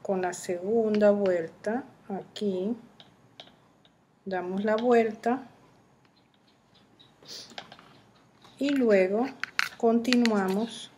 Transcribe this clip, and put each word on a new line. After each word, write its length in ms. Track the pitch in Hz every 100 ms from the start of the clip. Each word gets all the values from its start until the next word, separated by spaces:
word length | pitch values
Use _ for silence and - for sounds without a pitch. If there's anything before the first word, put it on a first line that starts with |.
con 220 | - 190
la 100 | 180
segunda 760 | 180 - 175 185 233 220 214 208
vuelta. 720 | 202 196 180 165 - - 233 - - -
Aquí 680 | 196 160 - 208 185 190 233 - _ - _ _ _ - _ _ _ _ _ _ _
damos 400 | - 185 180 190
la 120 | 208 220
vuelta. 680 | 240 233 226 214 - 254 - - - _ _ _ _ _ _ _ _ _ _ _ _ _ - _ - - - - - - - - _ _ _ _ - -
Y 120 | 277
luego 560 | 285 240 202 185 202 262 - - - - -
continuamos 1120 | 233 233 233 247 240 208 190 190 233 - -